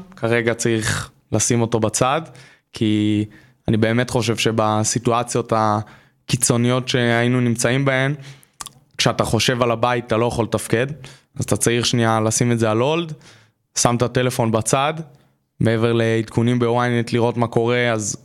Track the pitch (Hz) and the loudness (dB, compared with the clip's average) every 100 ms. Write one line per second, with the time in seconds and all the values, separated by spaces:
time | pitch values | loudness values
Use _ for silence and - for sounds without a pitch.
0 | - - 113 117 117 113 120 113 110 101 | -10 -8 -2 0 0 -2 0 -2 -2 -4
1 | - - _ 113 - 120 113 113 107 - | -8 -16 _ -2 0 0 0 0 0 0
2 | 160 165 160 - - - _ - 110 107 | 0 0 -4 -16 -20 -20 _ -4 0 2
3 | 104 104 104 - - _ - 113 113 117 | 2 0 -2 -8 -20 _ -2 2 2 2
4 | 127 127 110 107 117 110 107 107 110 123 | 0 0 0 0 0 2 2 2 0 -2
5 | 120 117 120 123 113 110 107 107 110 - | 0 0 0 -4 -2 0 2 0 -4 -16
6 | _ _ - 127 - 120 120 127 127 131 | _ _ -6 -2 0 2 2 0 -2 0
7 | 120 117 120 127 123 117 117 131 139 131 | 2 2 2 2 0 0 0 0 0 0
8 | 135 147 139 - _ _ - - _ - | 0 -4 -10 -20 _ _ -18 -18 _ -2
9 | 123 113 104 110 - 120 123 113 120 120 | 0 0 0 2 2 2 0 2 0 0
10 | 120 110 120 117 110 107 - 113 135 156 | 0 0 0 0 -2 -2 0 -2 -2 -6
11 | - - _ - 123 101 117 120 113 120 | -16 -20 _ -10 -4 0 0 0 0 0
12 | 113 113 110 - 123 117 113 110 131 160 | 2 2 0 0 0 2 2 2 0 -2
13 | 165 147 - - _ _ _ - 120 120 | -4 -12 -18 -20 _ _ _ -2 0 2
14 | 120 127 127 123 113 110 - 135 143 160 | 0 0 0 0 0 0 0 0 0 -4
15 | 160 - _ _ _ _ 110 113 117 117 | -12 -20 _ _ _ _ 0 2 2 2
16 | 113 113 107 - 117 123 117 120 123 120 | 2 0 -2 0 0 2 0 0 0 0
17 | 117 120 117 117 117 120 117 123 120 113 | 0 0 0 0 0 0 2 2 0 0
18 | 101 - | -4 -8